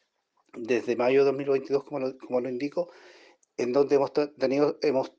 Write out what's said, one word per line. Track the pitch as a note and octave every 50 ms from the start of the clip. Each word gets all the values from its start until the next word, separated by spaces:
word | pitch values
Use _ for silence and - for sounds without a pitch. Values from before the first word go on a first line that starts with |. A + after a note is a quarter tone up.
| _ _ _ _ _ _ _ _ _ _ -
desde | - A#2 A2 B2 A2+ G2 B2 A#2+
mayo | A2 A#2+ B2+ C3+ C#3
de | C#3
dos | C#3 C3+ C#3
mil | C#3+ C#3
veintidós, | C#3 C3+ C3 B2+ C3+ C#3 -
como | - D3 C#3+
lo, | C3 C3 C3 -
como | - - B2+ B2+
lo | B2 C3
indico, | B2+ B2 C#3+ C#3+ - F3 F3 - - - - - - - - - - _ _ _ _
en | - B2+ A#2+ B2
donde | C#3 C#3+ C3+ C#3+
hemos | C#3 C#3 C3 -
te-, | - D3
tenido, | D3 - - C3+ B2+ C3 C#3+ D3 D3 D#3 - -
hemos | D3+ C3 C3 C3 - -